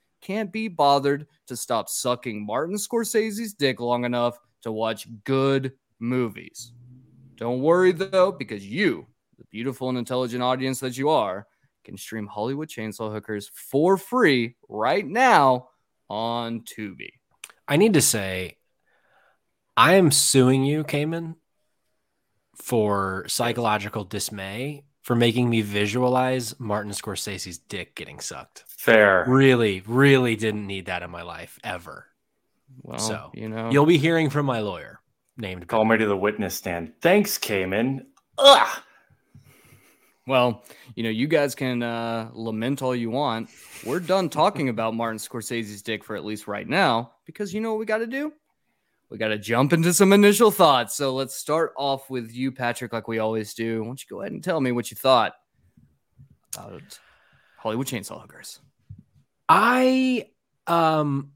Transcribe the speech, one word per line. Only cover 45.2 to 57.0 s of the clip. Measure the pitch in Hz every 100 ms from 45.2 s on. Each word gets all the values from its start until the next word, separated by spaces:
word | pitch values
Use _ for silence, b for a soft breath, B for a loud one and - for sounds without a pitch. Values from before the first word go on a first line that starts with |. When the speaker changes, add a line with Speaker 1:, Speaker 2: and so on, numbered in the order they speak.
| - 120 - 117 104 104
Speaker 1:
dick | - 104
for | - 104
at |
least | 92 104 -
right | 104 -
now, | 160 170 117 123 _ -
because | - 202
you | 202
know | 226
what | 214
we | 220
gotta | 214 226
do? | 262 302 302 _ _ _ _ _ _ _
We | 101
gotta | 110 107
jump | 101 117 135
into | 165 165
some | 175 190
initial | 202 208 202 226
thoughts. | - 165 131 113 -
So | 139
let's | 131 131 -
start | - 156 160 -
off | 139 135 -
with | 131 113
you, | 120 131
Patrick, | 131 120 117 120
like | 117 110
we | 113
always | 110 113 107
do. | - 113 113
Why | 110
don't | 135
you | - 98
go |
ahead | 95
and | -
tell | 156 160
me | 131
what | 120 113
you | -
thought | 131 127 101 - _ _ _ _ _ _ _ _ - _ _
about | - 101 90 - -